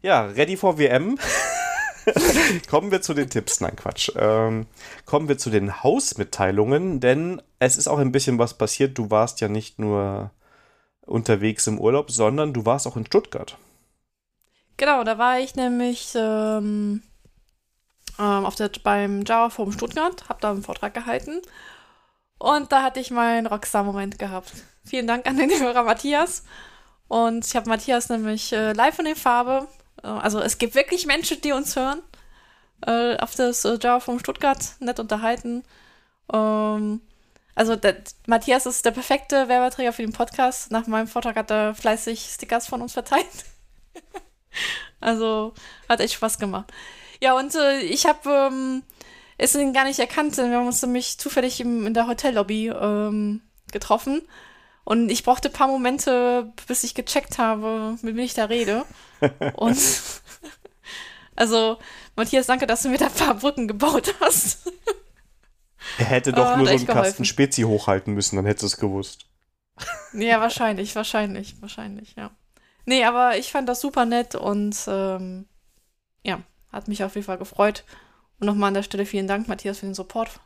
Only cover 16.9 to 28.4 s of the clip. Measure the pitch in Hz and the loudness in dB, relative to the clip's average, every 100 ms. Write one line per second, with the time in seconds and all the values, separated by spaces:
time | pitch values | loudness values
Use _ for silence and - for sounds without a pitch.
16.9 | 202 _ _ _ _ _ _ _ _ _ | -4 _ _ _ _ _ _ _ _ _
17.9 | _ - - 208 196 190 - 208 - - | _ -18 -4 0 0 0 -2 -4 -2 0
18.9 | 202 202 202 208 226 233 - 202 202 233 | 2 0 -2 0 2 2 0 -6 -4 -6
19.9 | 302 330 359 - 233 214 196 202 - 208 | -2 -2 -4 -10 -6 -4 -4 -8 -8 -6
20.9 | 214 233 247 - 320 359 - - - _ | -6 -4 -4 -4 -10 -12 -20 -20 -20 _
21.9 | _ _ _ _ _ 240 294 277 277 269 | _ _ _ _ _ 2 2 4 2 4
22.9 | 262 254 240 233 233 226 208 - 214 202 | -2 -4 0 2 0 -2 -4 -2 -2 -2
23.9 | 196 196 - 202 185 185 - - _ - | -4 -6 -8 -8 -8 -12 -20 -20 _ -8
24.9 | 262 233 240 247 262 277 349 254 240 233 | -4 -2 -2 0 2 2 4 2 2 2
25.9 | 226 277 285 339 - - - - - _ | 2 2 2 2 -2 -12 -20 -20 -20 _
26.9 | _ _ 226 233 226 226 247 226 220 - | _ _ 0 2 0 -2 -4 0 -2 0
27.9 | 247 240 233 220 214 | -2 0 -4 -2 -4